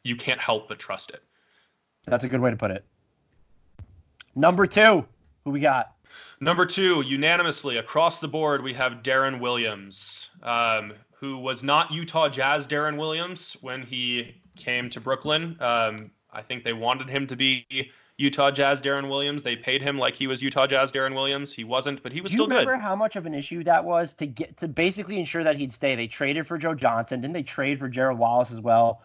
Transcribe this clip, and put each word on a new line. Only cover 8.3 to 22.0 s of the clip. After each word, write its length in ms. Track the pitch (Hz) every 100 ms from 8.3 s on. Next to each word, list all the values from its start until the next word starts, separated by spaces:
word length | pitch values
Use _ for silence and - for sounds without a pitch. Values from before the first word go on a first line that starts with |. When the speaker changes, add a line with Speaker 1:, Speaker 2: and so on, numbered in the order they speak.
| 156 151 139
Speaker 1:
we 120 | 131
have 280 | 127 127 120
Deron 380 | 127 131 135 127
Williams, 920 | 123 120 113 101 98 95 - - - _
um, 500 | 120 120 117 110 107 104 _
who 260 | _ 139 131
was 240 | 131 127
not 280 | 139 151 165
Utah 380 | 156 165 160 151
Jazz 380 | 131 135 147 135
Deron 320 | 147 151 147
Williams 580 | 156 160 175 180 - -
when 200 | 127 131
he 520 | 120 131 123 120 113 - _
came 360 | - - 123 123
to 100 | 123
Brooklyn. 560 | 120 131 151 156 165 165
Um, 500 | 123 117 110 107 107 _ _
I 100 | 110
think 200 | 107 123
they 120 | 120
wanted 340 | 113 117 131 131
him 180 | 139 135
to 100 | 123
be 540 | 135 127 120 135 135 - _ -
Utah 320 | 139 139 143
Jazz 300 | 139 139 139
Deron 300 | 139 139 139
Williams. 320 | 139 143 147
They 140 | 123 117
paid 260 | 127 135
him 160 | 139 139
like 160 | 127
he 120 | - 135
was 160 | 127
Utah 240 | 135 135 135
Jazz 260 | 135 135
Deron 220 | 135 135
Williams. 380 | 135 135 139 143
He 120 | -
wasn't, 380 | 113 127 139 139